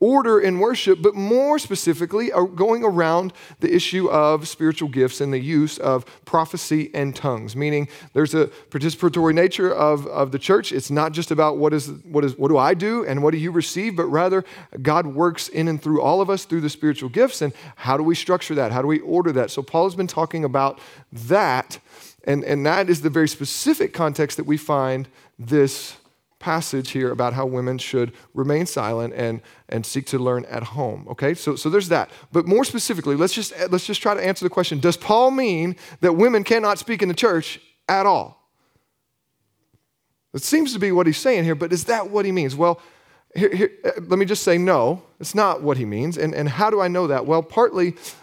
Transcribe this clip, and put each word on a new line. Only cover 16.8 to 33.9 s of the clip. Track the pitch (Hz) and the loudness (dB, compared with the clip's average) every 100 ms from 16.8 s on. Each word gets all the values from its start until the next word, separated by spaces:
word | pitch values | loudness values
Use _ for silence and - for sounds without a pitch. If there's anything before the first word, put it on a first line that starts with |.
| 156 139 131 | -2 -2 -4
gifts, | 120 254 - | 0 0 0
and | 147 - 147 - | -6 -6 -20 -8
how | 127 139 | -2 0
do | |
we | 156 170 | 0 0
structure | - 180 - 151 | 0 -2 -2 -2
that? | 117 | -2
How | 123 | 0
do | 143 | 0
we | 156 | 0
order | 160 170 170 | 0 0 2
that? | 127 110 | 0 -2
So | - | -4
Paul | 135 170 | -4 0
has | 190 | 0
been | 180 185 | -2 -6
talking | - 156 165 | -4 -4 -2
about | 147 135 135 - - - - | -2 0 -2 -4 -20 -20 -18
that, | 117 117 196 175 127 - - _ - - _ | -10 0 2 2 0 -4 -12 _ -20 -20 _
and, | - 143 | -2 -2
and | - 143 143 | 0 0 2
that | 185 185 | 2 2
is | 165 | 0
the | 151 | 2
very | 147 156 | 2 0
specific | - 139 - 285 311 - | -2 -8 -4 0 0 -2
context | - 160 139 147 - | -2 -2 0 -4 -4
that | |
we | 147 151 | -2 -2
find | - 147 131 131 131 _ _ - | 0 -2 0 -4 -6 _ _ -12
this | 117 147 139 - - - _ _ _ _ | 0 4 4 0 -12 -18 _ _ _ _
passage | 175 160 160 139 127 | -4 -4 -2 -6 -6
here | 131 127 | -4 -2
about | 120 123 | 0 -2
how | 127 | -2
women | 135 127 127 127 | -4 -4 -4 -4
should | - 131 120 - _ | -4 -2 -2 -6 _
remain | - 135 147 | -4 0 0
silent | 175 - 107 117 117 | 0 -4 -2 -2 -4
and, | 123 117 113 - - - | -4 -4 -4 -12 -20 -8
and | 113 | -8
seek | 110 139 135 | -6 -8 -4
to | 135 | -2
learn | 123 123 123 | 0 -2 -4
at | 120 | -10
home, | 113 123 123 101 98 | -8 -6 -6 -8 -12
okay? | - 139 | -4 -2
So, | 170 - 135 | -2 -4 -4
so | 156 | 0
there's | 196 180 | 0 2
that. | 160 - - - | -2 -2 -10 -4
But | 170 147 | -2 2
more | 214 | 2
specifically, | 269 233 - 180 147 | 2 -4 -4 -4 -2
let's | 143 185 | 0 0
just, | 226 208 165 185 | -2 -6 -6 -2
let's | 180 | -2
just | - | -4